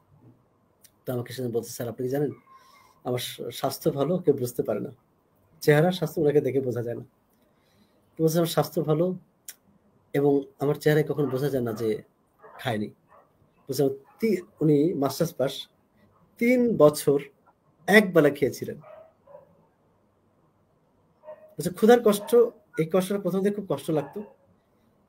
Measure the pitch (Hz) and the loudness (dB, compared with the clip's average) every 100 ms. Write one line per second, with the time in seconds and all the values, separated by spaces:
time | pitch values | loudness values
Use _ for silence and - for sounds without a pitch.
0 | _ _ - _ _ _ _ _ _ _ | _ _ -20 _ _ _ _ _ _ _
1 | - 123 117 123 123 113 107 - 120 113 | -8 -8 -8 -8 -6 -4 -6 -8 -10 -6
2 | 123 139 147 - _ - _ _ _ _ | -4 -2 -4 -6 _ -20 _ _ _ _
3 | 131 123 - - - - 139 - 165 139 | -6 -6 -6 -10 -12 -6 -6 -2 -2 0
4 | 139 180 165 127 120 - - 107 92 - | 0 0 0 0 -2 -4 -4 -4 -6 -14
5 | _ _ _ _ _ _ - 147 175 180 | _ _ _ _ _ _ 2 4 2 0
6 | 151 - 147 143 135 131 127 117 117 117 | -4 0 2 2 2 -2 -2 -4 -6 -10
7 | 120 _ _ _ _ _ _ _ _ _ | -14 _ _ _ _ _ _ _ _ _
8 | _ - 160 165 165 - 147 - 147 156 | _ -2 0 2 0 0 -2 -2 0 0
9 | 180 185 - _ - - _ _ _ _ | 0 -4 -12 _ -20 -20 _ _ _ _
10 | _ 143 143 139 139 - 139 147 156 151 | _ 0 2 2 -2 -4 -4 0 2 2
11 | 151 143 139 127 143 131 120 107 113 104 | 0 -2 -2 -2 -2 -2 -4 -4 -4 -4
12 | - _ _ _ - - 127 107 107 - | -8 _ _ _ -20 -10 -6 -4 -6 -12
13 | _ _ _ _ _ _ - 131 135 135 | _ _ _ _ _ _ -6 0 0 -2
14 | - - 220 190 - - 156 147 160 170 | -12 -4 -2 -2 -4 -2 2 4 2 0
15 | 135 - 160 - 135 - - _ _ _ | -2 -2 -4 -2 -4 -6 -16 _ _ _
16 | _ _ _ - 233 247 240 165 147 147 | _ _ _ -2 2 4 2 6 6 6
17 | - 143 - _ _ _ _ _ - 208 | 0 0 -2 _ _ _ _ _ 4 6
18 | 202 165 147 143 127 - - - - - | 6 4 4 2 -2 -2 -10 -12 -18 -20
19 | - _ - - - _ _ _ _ _ | -20 _ -20 -20 -20 _ _ _ _ _
20 | _ _ _ _ _ _ _ _ _ _ | _ _ _ _ _ _ _ _ _ _
21 | _ _ - - - - 165 - 214 240 | _ _ -20 -20 -16 -10 -8 2 4 6
22 | 233 202 - 240 233 - _ - 160 190 | 4 0 2 4 4 -2 _ -6 -2 -2
23 | 185 202 185 190 196 208 196 139 - 156 | -2 -4 -4 -2 -2 -2 -4 -6 -4 -4
24 | 139 208 208 - _ _ _ _ _ _ | -4 -10 -16 -20 _ _ _ _ _ _